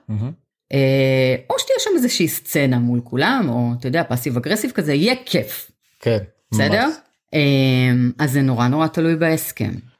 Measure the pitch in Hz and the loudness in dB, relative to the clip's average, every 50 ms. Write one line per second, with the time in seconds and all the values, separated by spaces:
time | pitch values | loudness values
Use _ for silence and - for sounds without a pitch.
0 | _ - 107 104 110 131 165 - _ _ _ _ _ _ 135 139 135 135 135 135 | _ -8 -6 -4 -4 -6 -8 -12 _ _ _ _ _ _ 0 0 2 2 2 2
1 | 135 131 131 131 131 127 127 123 - - 480 523 - - 539 466 - 427 381 320 | 2 2 2 2 2 2 0 -2 -2 -4 -4 -4 0 -2 -2 0 0 0 0 2
2 | 247 247 - - 175 151 - - - - - 151 139 131 127 123 120 120 120 120 | 2 0 0 0 0 -2 -2 -6 -8 -4 -2 0 2 2 2 2 2 2 0 -2
3 | 120 - - 127 151 208 269 262 202 139 117 120 120 120 120 123 127 131 131 165 | -2 -4 -2 0 0 2 2 0 0 0 0 0 -2 -2 -2 -4 -4 -2 -2 -2
4 | 160 - 123 123 - 147 120 123 123 147 202 214 214 262 - - 165 151 143 143 | -2 -2 -4 -4 -2 -2 -4 -4 -2 -2 -2 -2 -2 -4 -4 -4 -2 0 2 2
5 | 170 226 262 254 - - - 156 - - - - - - _ _ _ _ _ _ | 2 2 0 -2 -4 -2 -2 -2 -2 -4 -10 -12 -12 -16 _ _ _ _ _ _
6 | - 127 113 104 95 - _ _ _ _ - 110 139 151 175 214 254 302 320 - | -2 0 0 0 -2 -6 _ _ _ _ -2 0 2 2 2 2 0 0 -2 -6
7 | _ _ _ _ _ _ - 156 147 143 139 135 135 131 127 127 127 127 123 123 | _ _ _ _ _ _ 0 2 2 4 4 4 4 4 2 2 2 2 2 2
8 | 123 123 123 - 151 143 127 143 135 131 127 113 120 123 135 156 160 160 - 175 | 2 0 0 -2 -2 0 2 2 2 2 2 2 0 0 2 0 0 0 0 0
9 | 160 165 165 156 170 160 160 156 - - - - 104 98 92 - - - _ _ | 0 0 0 2 2 0 0 -2 -4 -8 -6 -6 -6 -6 -6 -8 -12 -18 _ _